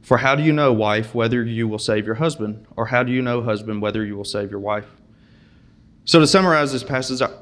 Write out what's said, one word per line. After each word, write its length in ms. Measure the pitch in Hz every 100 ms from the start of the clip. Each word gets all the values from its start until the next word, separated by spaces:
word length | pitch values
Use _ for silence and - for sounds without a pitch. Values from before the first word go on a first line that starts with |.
For 160 | - 120
how 160 | 131
do 80 | 143
you 100 | 156
know, 220 | 151 143
wife, 400 | 110 104 107 113
whether 300 | 120 113 123 117
you 220 | 113 113
will 100 | 107
save 300 | - 107 104
your 80 | 113
husband? 500 | 160 151 107 107 - -
Or 120 | 113
how 160 | 123
do 80 | 123
you 100 | 127
know, 220 | 123 120
husband, 400 | 117 107 110 107
whether 200 | 104 107
you 140 | 107 101
will 80 | 101
save 240 | 104 101
your 100 | 101
wife? 280 | 101 104 104 - _ _ _ - _ _ - _ - _ -
So 140 | 170
to 60 | 151
summarize 460 | 190 185 156 143
this 120 | 131
passage 380 | - 131 127 127 131 -